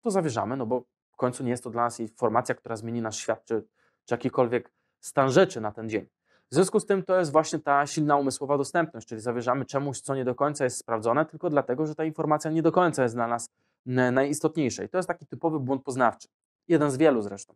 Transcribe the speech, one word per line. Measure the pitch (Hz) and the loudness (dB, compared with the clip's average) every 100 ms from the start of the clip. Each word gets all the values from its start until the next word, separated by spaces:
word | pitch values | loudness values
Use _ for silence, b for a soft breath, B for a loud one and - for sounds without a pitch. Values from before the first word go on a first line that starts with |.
to | 240 | 0
zawyżamy, | 190 160 117 101 135 | 0 0 -2 -4 -4
no | 113 | -2
bo | 127 - _ _ | -4 -4 _ _
w | - | -2
końcu | 127 123 | -2 -2
nie | 127 | -4
jest | 123 | -4
to | 120 | -6
dla | 117 | -2
nas | 120 117 | -2 -2
informacja, | 110 _ 117 110 - 123 | -10 _ 2 2 0 -6
która | - 113 | -6 -10
zmieni | 113 117 | -6 -4
nasz | 113 107 | -4 -6
świat, | - 110 _ | -4 -6 _
czy, | 113 107 _ _ _ - | -4 -4 _ _ _ -6
czy | |
jakikolwiek | 117 131 - 123 120 - _ _ _ | -4 -2 0 0 0 -4 _ _ _
stan | - - 135 | -4 0 4
rzeczy | 135 190 120 | 4 4 0
na | 107 | -8
ten | 107 110 | -8 -6
dzień. | 107 - _ _ _ _ | -6 -6 _ _ _ _
W | 135 | 0
związku | 185 214 | 2 0
z | - | 0
tym | 196 | -2
to | 180 185 | 2 0
jest | 165 | 4
właśnie | 147 156 160 | 2 2 -4
ta | 151 139 147 | 2 2 2
silna | - 147 143 | -2 2 2
umysłowa | 139 127 135 143 | 2 -4 -2 0
dostępność, | 139 175 165 117 - | 0 -2 -2 -6 -12
czyli | 113 | -8
zawierzamy | 113 120 123 131 127 | -4 -2 0 -2 -2
czemuś, | 139 143 131 | -4 -4 -8
co | - 135 | -6 -2
nie | 127 | -2
do | 123 | 0
końca | 143 147 | -2 0
jest | 131 - | -2 -4
sprawdzone, | - 113 113 127 156 | -4 -2 2 2 0
tylko | 156 180 | -2 0
dlatego, | 147 127 156 156 | 0 0 -2 -2
że | 151 | -2
ta | |
informacja | 160 156 151 151 156 | -4 -2 0 0 0
nie | 160 | 2
do | 160 | 4
końca | 160 175 143 | 4 2 2
jest | 123 117 | 0 0
dla | 117 | -2
nas | 120 - _ _ _ - | -2 -6 _ _ _ -4
n-, | 127 127 | 2 4
najistotniejsza. | 127 143 147 156 165 135 104 | 4 2 0 -2 0 -2 -2
I | 101 | -4
to | 185 | -4
jest | 175 | -4
taki | 170 - | -8 -10
typowy | 131 165 156 | -4 -2 -2
błąd | 127 135 | -2 -4
poznawczy. | 135 127 120 - - _ _ _ - | -4 0 0 0 -20 _ _ _ 0
Jeden | 160 147 | 2 4
z | 131 | 4
wielu | 156 123 | 4 4
zresztą. | 101 98 - | -2 -10 -16